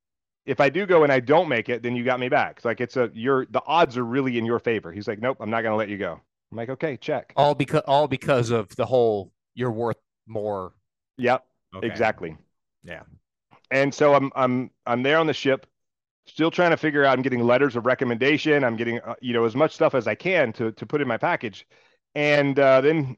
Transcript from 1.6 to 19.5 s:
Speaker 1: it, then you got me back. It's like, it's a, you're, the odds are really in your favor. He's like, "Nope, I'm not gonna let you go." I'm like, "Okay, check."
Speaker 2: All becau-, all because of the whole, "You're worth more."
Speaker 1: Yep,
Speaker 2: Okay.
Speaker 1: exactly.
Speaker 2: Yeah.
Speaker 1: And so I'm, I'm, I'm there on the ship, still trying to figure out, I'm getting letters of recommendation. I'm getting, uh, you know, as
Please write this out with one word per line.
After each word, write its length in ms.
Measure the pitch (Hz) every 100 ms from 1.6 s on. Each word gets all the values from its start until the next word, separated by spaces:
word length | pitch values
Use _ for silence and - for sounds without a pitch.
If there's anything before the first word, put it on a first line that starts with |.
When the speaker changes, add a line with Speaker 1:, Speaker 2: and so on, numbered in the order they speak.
| 107
Speaker 1:
it, 140 | 120
then 120 | 120 123
you 80 |
got 160 | 120 127
me 80 | 127
back. 300 | 143 90 -
It's 80 | 120
like, 160 | 107
it's 160 | 120 135
a, 140 | 117
you're, 320 | 113 120 131 127
the 160 | 123 -
odds 300 | 160 160 120
are 60 |
really 360 | 117 127 131 120
in 60 | 113
your 100 | 117
favor. 340 | 120 110 85
He's 160 | 92 104
like, 120 | 104
"Nope, 160 | 123 135
I'm 120 | 107
not 100 | 113
gonna 140 | 113 107
let 140 | 104
you 80 | 101
go." 200 | 92 82 _ _ _
I'm 60 | 107
like, 120 | 117
"Okay, 280 | 135 156 123
check." 360 | - 139 - -
Speaker 2:
All 180 | 147
becau-, 300 | 139 139 156 147
all 220 | 139 147
because 420 | 131 - 131 113
of 260 | 117 101 -
the 100 | 113
whole, 440 | 127 117 104 92 _ _
"You're 180 | 117 123
worth 300 | 110 117 110 _ _ -
more." 480 | 110 104 101 92 - _ _ _ -
Speaker 1:
Yep, 260 | 120 127 - _ _ 95
Speaker 2:
Okay. 100 | 117
Speaker 1:
exactly. 500 | 87 110 - 85 80 _ _ _ _
Speaker 2:
Yeah. 200 | 85 80 - - _ _ _ _ _
Speaker 1:
And 240 | 131 139
so 220 | - 147 143
I'm, 160 | 135 135
I'm, 360 | 127 127 123 _ -
I'm 160 | 120
there 160 | 131 160
on 80 | 160
the 60 |
ship, 340 | 131 139 135 - _ _ _ _ _ _
still 240 | - 160
trying 220 | 165 175
to 60 | 156
figure 280 | 160 147 139
out, 100 | 131
I'm 60 |
getting 220 | 131 123
letters 320 | 120 123 139 120
of 100 | 117
recommendation. 800 | 123 123 117 131 151 156 143
I'm 120 | 127 113
getting, 240 | 117 120
uh, 120 | 110 113
you 120 | 127
know, 120 | 117
as 100 | 117